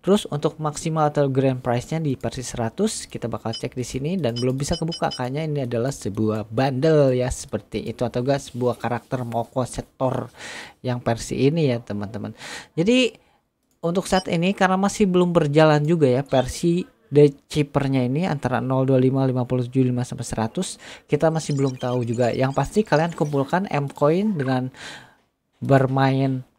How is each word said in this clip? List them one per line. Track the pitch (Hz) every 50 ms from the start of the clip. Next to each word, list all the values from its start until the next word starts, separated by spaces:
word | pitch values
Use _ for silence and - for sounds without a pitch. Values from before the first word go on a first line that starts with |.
| -
Terus | 175 196 208 -
untuk | - 147 143 151 156 - -
maksimal | 156 151 151 - - 165 156 160 151 147 151
atau | 147 143 139
grand | 131 135 131 135 131 127 123
price-nya | 123 120 123 - - 156 160 160
di | 147 127 -
versi | - 113 - 127 120
seratus | - - 117 113 113 - - 202 220 - - -
kita | - - 117 - 117
bakal | 110 107 - 113 113
cek | - - 127
di | - 127 120
sini | - - 127 131 156 185 196
dan | 147 117 117
belum | 120 123 127 127 135
bisa | 147 - 175
kebuka, | - 165 160 165 - 165 156 -
kayaknya | - 127 123 131 151 160
ini | 156 147 147 131
adalah | 120 120 117 117 135 135
sebuah | - - 107 98 110 110 107 107 110 104 -
bundle | 110 117 131 143 135 127 143 160 160 151 139 135 127
ya | 123 123 127
seperti | - - - - - 107 - _ - 107 -
itu | 117 113 - 127
atau | 113 - 123
enggak | 123 135 139 139 - -
sebuah | - 120 123 123 113 - -
karakter | 117 120 113 - _ - 127 123
Moko | 117 117 117 117 - _ 135 123
Setor | - - - - _ _ _ 131 127 127 123 123 123 _ - - - - - - - - _ -
yang | 123 123 120
versi | - 120 117 110 - - 143 - 127
ini | 139 156 170 156 131
ya, | 120 117
teman-teman. | 117 - 104 104 104 95 113 101 107 107 110 - - - - - - _ _
Jadi | 151 170 208 247 254 254 - - - _ _ _ _ _ _ _ _ _ _ _ _
untuk | - 170 175 196 185
saat | - 196 185 -
ini | - - 165 170 185
karena | 202 - 190 180 190
masih | 190 196 202 - - 214
belum | 190 175 180 180 175
berjalan | 170 170 156 147 143 156 156 156 151 147 147
juga | 151 175 165 147 127
ya | 123 127
versi | 143 - - 131 131 127 - - - 170 170 180 - - _ _ _
The | _ 139 147 147 143 139 - _
Cheaper-nya | _ - 151 147 147 - 143 135 135 135 131 123
ini | 120 131 151 180
antara | 190 151 143 - 123 123 117
nol | 123 131 131 131 135
dua | 131 135 127
lima, | 127 131 131 135 135
lima | 131 123 127 120
puluh, | 123 127 127 123
tujuh | 120 127 135 131
puluh | 123 123
lima | 123 123
sampai | - - 123 120
seratus, | - - - 110 113 - 180 185 - - - - - - - _
kita | _ 151 147 156 160
masih | 160 160 - - 147
belum | 139 139 135 131 123
tahu | - 123 123 123 120
juga. | 117 117 117 123 113 -
Yang | - 131 131 135 151
pasti | 135 - - 208 214
kalian | - 156 147 160 170 165
kumpulkan | - 160 147 147 139 135 - - 180 196 -
M | - 143 143
Coin | 135 - - 147 147 160 185 208 220 202
dengan | 147 131 131 131 127 127 131 - - - - - - - - _ _ _ _ _ _ _ _ _ _ 127
bermain | 123 139 135 131 127 135 135 135 135 135 135 135 135 131 131 131 _ _